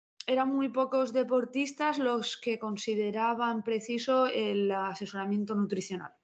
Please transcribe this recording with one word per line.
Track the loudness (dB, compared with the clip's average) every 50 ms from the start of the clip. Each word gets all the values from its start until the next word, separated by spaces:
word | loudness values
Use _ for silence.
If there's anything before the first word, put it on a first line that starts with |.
| _ _ _ _ -2
eran | 0 2 2 2 2 2
muy | 2 0 0
pocos | 2 0 0 2 2 0 0 2 2
deportistas | 0 2 4 2 2 2 0 -2 -2 -2 -2 -2 -2 0 0 0 2
los | 2 2 2 0 -2 -4 -6
que | -4 -4 -4 -2
consideraban | -2 -4 -6 -6 -4 -2 -2 0 0 0 0 0 0 0 0 2 2 0 0 0 -2
preciso | -2 -2 -2 -2 -2 -2 -4 -2 0 2 4 4 4
el | 4 2 0 0 2 2 2 2 2
asesoramiento | 2 0 -2 -4 -4 -6 -8 -8 -6 -4 -2 0 0 0 0 0 0
nutricional, | 0 0 0 0 -4 -4 -4 -6 -6 -8 -10 -14 _